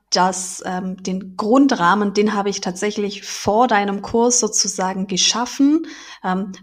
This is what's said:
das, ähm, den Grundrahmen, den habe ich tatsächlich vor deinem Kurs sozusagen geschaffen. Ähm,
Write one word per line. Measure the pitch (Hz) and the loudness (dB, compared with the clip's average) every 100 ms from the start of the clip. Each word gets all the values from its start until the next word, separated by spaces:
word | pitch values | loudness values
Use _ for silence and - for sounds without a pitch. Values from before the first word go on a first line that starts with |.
| _ | _
das, | 190 185 185 - - | 2 2 0 -8 -10
ähm, | - 185 185 185 | -8 -6 -6 -8
den | - 190 190 - | -6 -6 -6 -4
Grundrahmen, | 214 262 285 233 175 202 202 | 2 4 4 4 4 4 2
den | 202 214 | 2 2
habe | 208 196 | 2 -2
ich | 196 | -4
tatsächlich | 196 180 208 208 202 202 | -6 -4 -4 -2 -4 -6
vor | - - - 208 247 | -10 -6 0 2 4
deinem | 208 202 202 | 2 0 -4
Kurs | - 233 240 240 | -2 2 4 2
sozusagen | 214 - 208 - 185 196 196 | 0 0 -2 -2 -4 -4 -4
geschaffen. | 185 - 220 247 - 277 311 320 - - - | 0 0 0 -2 2 2 2 -2 -12 -18 -8
Ähm, | 190 185 196 190 | -4 -2 -4 -8